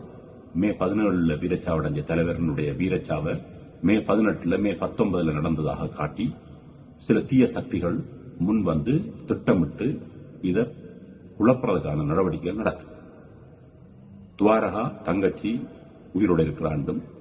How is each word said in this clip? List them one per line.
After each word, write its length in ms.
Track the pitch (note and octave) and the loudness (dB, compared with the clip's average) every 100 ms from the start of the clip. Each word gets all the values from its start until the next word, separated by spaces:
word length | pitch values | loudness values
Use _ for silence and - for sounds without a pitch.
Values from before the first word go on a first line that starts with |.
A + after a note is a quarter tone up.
| - - - - - | -8 -18 -20 -20 -6
மே 160 | E2 G#2 | 0 0
பதினேழுல 680 | F#2+ F#2 G#2 G#2 F2+ E2 D2 | 2 0 2 2 4 2 2
வீரச்சாவடைஞ்ச 640 | E2+ F2+ - D#2+ D2 D2 | 0 -2 0 0 0 -2
தலைவரினுடைய 720 | D2 E2 E2+ E2 E2 C#2+ D2 C#2 | 0 0 0 0 0 0 -2 0
வீரச்சாவை 680 | F2+ F2+ - D2+ D2 - - - - - | 0 0 -2 -2 -2 -4 -8 -16 -18 -2
மே 140 | E2+ G#2+ | 2 4
பதினெட்டுல, 640 | - G#2 G#2+ D#2 E2+ F#2+ | 4 4 4 2 0 2
மே 120 | G#2 | 2
பத்தொன்பதுல 640 | F2 F#2 - G#2 F#2 D#2+ | 0 -2 0 0 2 0
நடந்ததாக 540 | D2 E2 D#2 D2+ - D#2 | 0 0 0 -2 -2 -6
காட்டி 460 | - D2 - A2+ - - - - - - - | -4 -6 -2 -4 -6 -14 -20 -20 -20 -20 -6
சில 240 | - G#2+ | 2 2
தீய 260 | - C3 A#2+ | 4 6 6
சக்திகள் 500 | - - F2+ E2+ - - - - - | 2 -2 -2 0 -2 -4 -12 -14 -2
முன் 240 | F2+ A2 | 2 2
வந்து 640 | F2+ D2+ F2+ D3+ - - - | 2 2 2 0 0 -8 -6
திட்டமிட்டு 760 | - - G2 D#2 - A#2+ F3+ - - - - | -2 2 2 2 -2 -4 -4 -8 -16 -18 -4
இதை 220 | F2+ F#2 B2 - - - - - - - | 0 0 0 -4 -18 -18 -20 -20 -16 2
குழப்புறதுக்கான 680 | A2 B2+ A#2 F2+ D2 D2+ D2 | 4 4 2 0 0 -2 0
நடவடிக்கைகள் 500 | E2 F#2 D#2 E2+ G#2 | 2 2 0 -4 -2
நடக்குது. 360 | G2 - - - - - - - - - - - - - - - - - | -2 -4 -10 -18 -20 -20 -20 -20 -20 -20 -20 -20 -20 -20 -20 -20 -18 2
துவாரகா 640 | G#2 A2 - G2+ A#2+ - | 4 6 2 -2 -4 -4
தங்கச்சி 640 | - F#2+ F#2+ - G2+ B2 - - - - - | -2 2 0 0 -4 -4 -6 -14 -20 -20 -6
உயிரோடு 300 | F#2 G2+ E2 | 0 4 4
இருக்கிறாண்டும், 580 | D#2 D2+ D#2+ D2+ C#2 - - - | 2 0 -2 -2 -2 -4 -8 -16